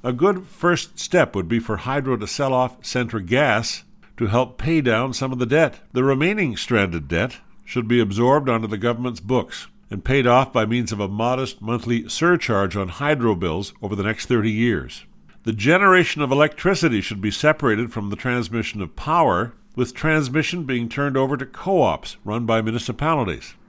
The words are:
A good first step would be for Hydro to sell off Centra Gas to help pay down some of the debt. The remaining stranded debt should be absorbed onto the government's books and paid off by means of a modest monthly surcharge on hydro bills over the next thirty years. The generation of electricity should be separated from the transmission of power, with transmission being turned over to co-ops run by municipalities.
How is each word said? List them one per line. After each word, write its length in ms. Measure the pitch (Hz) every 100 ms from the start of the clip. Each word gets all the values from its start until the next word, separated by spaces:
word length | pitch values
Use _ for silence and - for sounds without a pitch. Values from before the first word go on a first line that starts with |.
A 80 | 123
good 340 | 123 185 185 185
first 520 | - 175 170 - -
step 360 | - 180 135
would 140 | 98 85
be 120 | 117
for 180 | 113 104
Hydro 400 | 123 139 135 120
to 80 | 101
sell 260 | - 135
off 300 | 127 127 -
Centra 420 | - 127 117 113
Gas 600 | 90 123 143 107 - - - - - -
to 80 | 107
help 320 | 117 131 -
pay 240 | 156 165
down 320 | 127 113 131
some 180 | 123 135
of 60 | 127
the 80 | 123
debt. 340 | 151 147 104 -
The 100 | 123
remaining 540 | 135 135 165 214 160 101
stranded 500 | - 117 98 85 69
debt 300 | 82 123 - - -
should 240 | - 127 110
be 120 | 120
absorbed 500 | 110 101 123 147 135
onto 160 | 113 110
the 100 | 104
government's 440 | 120 117 123 110
books 480 | 95 127 85 - - - -
and 140 | 101
paid 220 | - 135 123
off 260 | 123 131
by 140 | 123 110
means 260 | 120 110
of 80 | 101
a 80 | 98
modest 540 | 104 117 127 131 -
monthly 440 | 104 120 117 117 -
surcharge 720 | - 170 175 - 101 98 98
on 120 | 95
hydro 460 | - 143 147 117
bills 380 | 95 87 82 101 -
over 160 | 101 101
the 60 |
next 240 | 101 110 -
thirty 240 | 123 107
years. 560 | 107 117 92 62 - - - - -
The 100 | 113
generation 680 | 110 117 180 196 185 165 151
of 100 | 139
electricity 680 | 139 151 - 180 202 165 110
should 220 | - 101
be 80 | 104
separated 640 | - 151 156 135 107 120
from 160 | 113 101
the 60 | 104
transmission 680 | 127 123 104 113 104 104
of 120 | 87
power, 600 | - 143 170 143 90 120 - -
with 200 | - 123
transmission 680 | - 156 156 135 143 147 175
being 240 | 139 123 117
turned 280 | 143 143 131
over 200 | 131 139
to 100 | 131
co-ops 680 | - 185 190 113 73 - -
run 200 | 98 110
by 160 | 117 113
municipalities. 960 | 110 117 120 107 151 156 104 78 - -